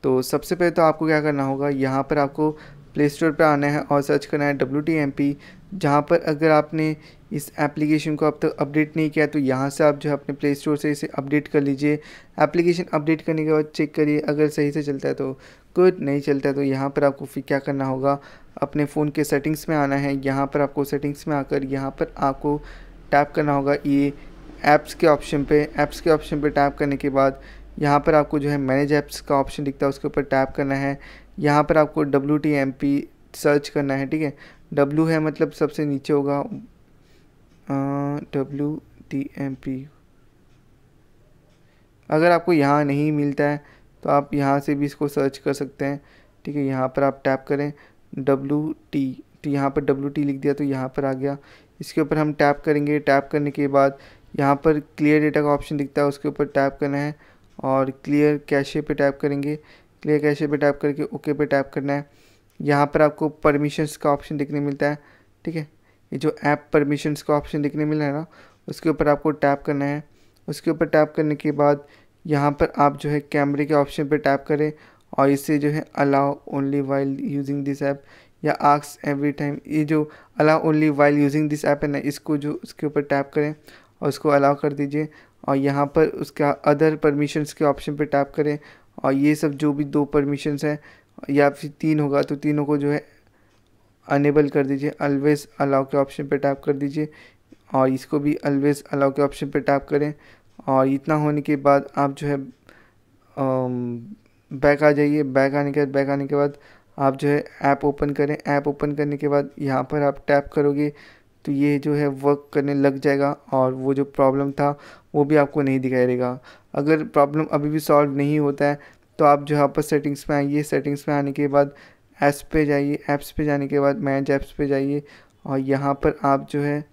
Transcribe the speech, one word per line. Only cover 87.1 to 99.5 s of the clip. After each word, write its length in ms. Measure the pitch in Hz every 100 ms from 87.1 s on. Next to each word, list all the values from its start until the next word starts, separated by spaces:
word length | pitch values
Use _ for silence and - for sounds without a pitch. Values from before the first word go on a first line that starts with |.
| 143 147 160 147
के 120 | -
ऑप्शन 320 | 151 143 - 143
पे 80 |
टैप 280 | 147 139 139 -
करें 220 | 147 147 - - _ -
और 80 | 135
ये 200 | 139 147
सब 200 | 151 156
जो 180 | 139 151
भी 120 | 139 143
दो 180 | 143 143
परमिशंस 580 | 147 139 139 151 143
हैं 140 | 151 147 - - _ - -
या 180 | 139 143
फिर 200 | 139 151 -
तीन 200 | 156 156
होगा 220 | 143 143
तो 140 | 139 143
तीनों 280 | 151 147
को 120 | 143 147
जो 120 | 143
है 140 | 147 - _ _ _ _ _ _ _ _ _ -
अनेबल 400 | 143 147 147 147
कर 180 | 147 135
दीजिए। 240 | 139 147
Always 540 | - 147 139 143 147 - -
allow 220 | 139 135
के 120 | 135 143
ऑप्शन 320 | 139 - 139
पे 100 | 143
टैप 240 | 143 139
कर 80 | -
दीजिए 340 | 139 143 147 151 - - _ _ - _
और 140 | 135 131
इसको 300 | 131 - 151
भी 180 | 143 147 147
always 360 | 139 143 143 -
allow 260 | 143 139
के 100 | 139
ऑप्शन 280 | 143 - 143